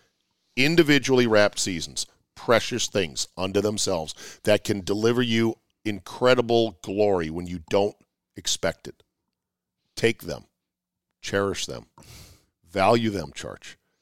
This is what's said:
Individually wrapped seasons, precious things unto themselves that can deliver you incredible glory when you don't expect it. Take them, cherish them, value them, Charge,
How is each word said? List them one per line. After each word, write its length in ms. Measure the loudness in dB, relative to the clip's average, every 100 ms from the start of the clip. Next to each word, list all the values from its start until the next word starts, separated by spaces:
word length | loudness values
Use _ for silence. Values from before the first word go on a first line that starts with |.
| _ _ _ _ _
Individually 720 | 0 4 4 6 4 4 4 6
wrapped 320 | 6 4 2
seasons, 460 | -6 -6 -8 -10 -12 _ _
precious 520 | -8 0 2 0 -4 -4
things 400 | -4 -4 -6 -10 -8
unto 240 | -4 -2
themselves 520 | -2 -2 -2 -4 -6 -12 -20 -4
that 220 | 0 0
can 180 | 0 -4
deliver 400 | -4 0 0 0
you 340 | 0 2 0 -2 _ _
incredible 960 | -8 -8 -12 0 2 4 4 2 0 -4
glory 480 | -6 0 2 0 -2
when 160 | -6 -8
you 140 | -10 -2
don't 260 | 0 0 -4 _ _ _ -10
expect 500 | -8 -4 -4 -6 -14
it. 160 | -20 _ _ _ _ _ _ _ _ _ -2
Take 260 | -2 -2
them, 200 | -8 -12 -16 _ _ _ _ _ _ _
cherish 420 | -4 -2 -2 -4
them, 220 | -8 -12 -18 -20 -20 -20 -20 _ _ _ _
value 400 | 2 4 4 0
them, 240 | -4 -8
Charge, 440 | -12 -14 -14 -20 -20 _ _